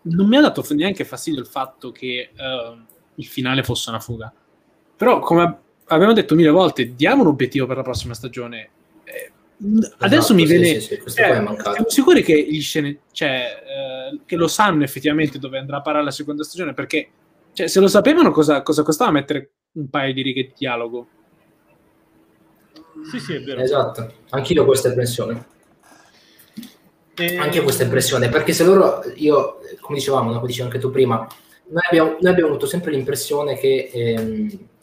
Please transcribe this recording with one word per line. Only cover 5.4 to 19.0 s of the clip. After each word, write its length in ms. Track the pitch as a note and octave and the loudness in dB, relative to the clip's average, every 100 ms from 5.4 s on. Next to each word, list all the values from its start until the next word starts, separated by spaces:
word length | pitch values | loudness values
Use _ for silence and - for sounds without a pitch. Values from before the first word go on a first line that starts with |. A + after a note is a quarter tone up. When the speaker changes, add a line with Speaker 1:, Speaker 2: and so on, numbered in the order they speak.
Speaker 1:
ab-, 160 | F3 - _ _ - | 2 -2 _ _ 0
abbiamo 260 | D#3+ G3+ | 4 4
detto 220 | A3 - | 4 4
mille 160 | D#3+ D#3 | 4 6
volte, 440 | E3 F3 - A#2 | 6 4 0 -6
diamo 280 | B2 E3 C#4 | 0 2 4
un 60 | F#3 | 4
obiettivo 360 | C3+ B2 C#3 B2+ | 2 -2 -2 -4
per 100 | C3 | -6
la 60 | |
prossima 300 | B2+ A#2 B2 | -6 -8 -10
stagione. 560 | A2+ C3 A#2+ A#2+ A#2 G#2+ _ _ _ | -12 -12 -12 -12 -14 -18 _ _ _
Eh, 260 | - - - _ _ - | -18 -16 -16 _ _ -10
n-, 220 | G#3 A3 | 0 2
Speaker 2:
Esatto, 260 | - - | 0 -2
Speaker 1:
adesso 300 | G3+ D4+ - | 2 4 6
mi 120 | F#3+ D#3 | 6 6
Speaker 2:
sì, 60 | |
Speaker 1:
viene, 140 | F3 E3+ | 6 4
Speaker 2:
sì, 140 | D3+ | 2
sì, 160 | - - | -4 -10
questo 200 | - - | -6 0
Speaker 1:
cioè, 80 | G3+ | 2
Speaker 2:
poi 80 | A2+ | 2
è 20 | |
mancato. 320 | G#2 - G#3 | -2 -6 -4
Speaker 1:
siamo 160 | G#3 A3+ | -2 0
sicuri 340 | - C4+ D4 | 2 6 6
che 160 | - D3+ D3 | 6 4 2
gli 140 | D3+ | -4
scene-, 380 | C#3+ D#3+ C#3+ D3 _ | -4 -4 -4 -6 _
cioè, 520 | - D3 C3 A#2+ G#2 C3 C#3 C3+ C3 C3 | -6 -4 -2 -6 -10 -12 -10 -10 -10 -12
eh, 80 | C#3+ - | -14 -6
che 100 | E3+ | -2
lo 120 | E3 | 0
sanno 360 | - G3+ D#3 | 2 2 2
effettivamente 540 | C#3 - D3+ D3+ D3+ C#3+ | 0 -2 -2 0 -2 -4
dove 180 | C3+ C3+ | -10 -10
andrà 200 | C#3 C#3+ | -8 -8
a 20 | |
parare 240 | D3+ D3+ | -4 -2
la 60 | C#3+ | -2
seconda 320 | C3+ D3 D3 | -6 -8 -10
stagione? 300 | D3+ E3+ D#3+ | -10 -10 -10
Perché, 340 | C3 C3+ D#3 - _ _ _ _ | -8 -6 -6 -8 _ _ _ _
cioè, 140 | - E3 | -8 0
se 120 | F#3+ | 4
lo 80 | F#3+ | 4
sapevano, 440 | G#3 C4 D#4+ A#3+ | 6 4 6 4
cosa, 280 | D3+ D3+ C#3+ | 4 2 2
cosa 220 | - D3 | 0 0
costava 300 | D3+ D#3 | 0 0